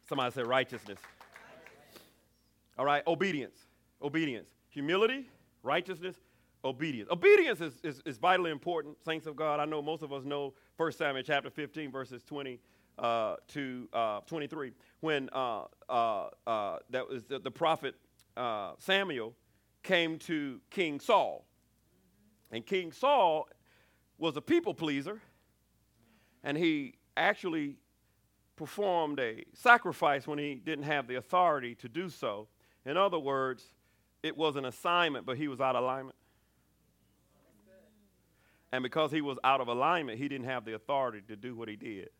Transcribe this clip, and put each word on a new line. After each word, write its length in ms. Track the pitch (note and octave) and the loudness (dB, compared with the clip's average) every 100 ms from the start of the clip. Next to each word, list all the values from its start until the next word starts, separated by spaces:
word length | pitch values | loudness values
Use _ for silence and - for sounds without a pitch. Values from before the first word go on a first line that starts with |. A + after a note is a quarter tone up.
| - | -4
Somebody 240 | C#3 B2 | -2 0
say 100 | C3 | -2
righteousness. 560 | A#2 B2+ B2+ A#2+ G#2 G2 - - - - - - - - - - - _ _ _ _ _ _ - | 0 2 0 -6 -12 -14 -16 -20 -20 -20 -20 -20 -20 -20 -20 -20 -20 _ _ _ _ _ _ -2
All 60 | C#3 | 2
right, 200 | D3 E3 | 2 2
obedience. 520 | D#3+ G3 D#3 A#2 - _ _ _ _ | 0 0 -2 -6 -12 _ _ _ _
Obedience. 480 | C#3+ D#3+ D#3 A2+ - _ _ | -4 -2 -2 -4 -10 _ _
Humility, 580 | - C#3+ F#3 A3+ C4 B3+ - _ _ | -8 -2 2 2 0 -8 -20 _ _
righteousness, 540 | B2 D#3+ F#3 F3 F3+ F3+ _ _ _ _ | -2 -2 -2 -10 -10 -12 _ _ _ _
obedience. 460 | C3+ B2+ D#3+ B2 G2+ | -6 -4 -4 -4 -2
Obedience 500 | F3 F4+ G#4 E4 F#3 | 4 10 10 8 2
is, 180 | D#3+ B2+ | -4 -6
is, 200 | D#3+ C3+ - | -8 -8 -10
is 100 | A#2+ | 0
vitally 340 | E3+ F#3 F3 | 4 4 4
important, 460 | D3 F3 E3+ D3 D3 | -2 -4 -4 -6 -10
saints 220 | - D#3+ D#3 | -6 -4 -6
of 100 | C#3 | -4
God. 240 | D#3 D3 | 0 0
I 60 | D3 | 0
know 160 | D#3 | -2
most 200 | D3 D#3 | -4 -6
of 120 | D3 | -6
us 100 | C#3 | -8
know 300 | C3+ C#3+ C#3 - _ _ | -4 -4 -4 -8 _ _
First 180 | E3 D#3 | -4 0
Samuel 260 | D3+ C3+ | -2 -2
chapter 280 | B2+ C#3+ B2+ | 0 0 -2
fifteen, 420 | C3+ D3 D#3 D3 | -8 -8 -8 -8
verses 300 | C3 C3 B2+ | -8 -10 -12
twenty, 340 | - D3 C3+ B2 _ _ _ - | -12 -10 -8 -10 _ _ _ -4
uh, 380 | A#2 A#2 G#2+ F2 - | 0 2 2 -2 -8
to, 380 | D3+ C3+ B2+ A#2+ | -6 -6 -8 -6
uh, 280 | - A2+ G#2 | 0 0 0
twenty-three, 520 | - E3 C#3+ D#3 C3+ - _ _ | -6 -6 -6 -6 -8 -10 _ _
when, 280 | D#3+ D3+ C3 | 0 0 0
uh, 300 | C3 B2+ G#2+ B1 _ - | -2 -2 -2 -6 _ -2
uh, 380 | B2 A#2 G#2 F2 - - | 2 2 0 -4 -8 -4
uh, 320 | A2 G2+ D#2+ - | -2 -2 -6 -6
that 180 | B2+ B2+ | -6 -6
was 180 | C3 | -8
the, 140 | A2+ C3+ | -8 -8
the 120 | C3 | -6
prophet, 460 | - E3 D#3+ C#3 - _ _ _ - | 0 2 2 -2 -10 _ _ _ -6
uh, 360 | B2 G#2+ F#2+ C#2+ | -2 -2 -6 -8
Samuel 560 | - F#3+ G3 C3+ A2 - _ _ _ _ | 0 2 2 -4 -6 -10 _ _ _ _
came 360 | - F#3 E3 D#3+ | 0 2 2 -2
to 400 | - D#3 C#3+ B2 _ | -4 -4 -4 -8 _
King 300 | - E3+ C#3+ | -4 -2 -2
Saul. 440 | - G#3 B2 C#2 - _ _ _ _ _ _ _ _ _ _ | 4 4 4 -4 -14 _ _ _ _ _ _ _ _ _ _
And 140 | A2+ | -12
King 280 | A2+ G3 E3+ | -2 -4 -4
Saul 540 | - C4 C#4+ F#3 D#3 - - _ _ _ _ _ _ | 0 4 6 6 4 -2 -12 _ _ _ _ _ _
was 220 | D#3+ D3 | -2 -2
a 20 | |
people 320 | - E4+ A3+ | 2 2 2
pleaser, 480 | D#3 D#3+ C#3 C#3+ A3 - _ _ _ _ _ _ _ _ _ _ _ | -2 -2 -2 -2 -10 -14 _ _ _ _ _ _ _ _ _ _ _
and 140 | C3 D3 | -4 0
he 380 | E3+ D3+ C3+ - _ | 2 2 -4 -12 _
actually 600 | - E3+ G#3 F#3 D#3+ C#3+ C#3 _ _ _ _ _ _ _ - | 0 2 2 -2 -4 -4 -8 _ _ _ _ _ _ _ -14
performed 640 | D3+ - G3+ F3 D#3 C#3 | -12 -2 2 2 2 0
a 240 | A#2+ A2+ - | -2 -4 -14
sacrifice 720 | - B3+ A#3+ F#3 D3 D#3+ C#3 C3 | 0 8 8 8 2 2 2 0
when 120 | D3 | -4
he 160 | D3 | -4
didn't 300 | C3+ D#3+ D3 | -6 -6 -4
have 220 | D3 D3 B2 | 0 -2 -2
the 100 | B2+ | -6
authority 580 | - F3+ F3+ D3 A#2+ | 0 4 4 4 -2
to 140 | A#2 B2 | -10 -10
do 200 | B2 F#3 | -8 -8
so. 400 | - B2 G#2 G#2+ _ _ _ C3 | -4 -6 -6 -12 _ _ _ -4
In 100 | D#3 | 2
other 220 | G3 F3 | 2 2
words, 560 | C3+ C3+ C3 B2+ - _ _ _ _ _ | 0 0 0 -4 -10 _ _ _ _ _
it 120 | D#3 | -8
was 220 | D3 D#3 C#3 | 0 0 0
an 80 | |
assignment, 600 | C3 B2 F3+ F3 E3+ C3+ G#2+ | -6 -4 2 4 4 0 -4
but 100 | B2 | -4
he 120 | D3+ | -4
was 120 | B2+ | 0
out 160 | C3 B2 | 0 2
of 80 | |
alignment. 320 | B2+ C3 C3 - _ _ _ _ _ _ _ _ _ _ _ _ _ _ G3+ F#3+ G#3+ _ _ _ _ _ _ _ _ | 0 -2 -8 -18 _ _ _ _ _ _ _ _ _ _ _ _ _ _ _ -20 -20 _ _ _ _ _ _ _ _
And 100 | B2+ | -4
because 300 | B2+ D#3+ D#3 | -2 0 2
he 80 | D#3 | 2
was 180 | C#3+ B2+ | -2 0
out 160 | B2+ C3+ | 4 4
of 80 | A#2+ | 2
alignment, 500 | A#2+ C#3+ F3 C#3 A2 | 2 2 2 -2 -6
he 100 | C#3 | -6
didn't 180 | C3+ B2 | -4 -4
have 180 | B2+ | -6
the 100 | A2+ | -6
authority 460 | A2 - C#3 C3 G#2+ G#2 | -10 -2 0 0 -4 -14
to 80 | G#2+ | -12
do 180 | A#2 | -12
what 140 | A#2 A2+ | -10 -10
he 80 | G#2+ | -10
did. 320 | C3 G2+ F2+ | -10 -10 -12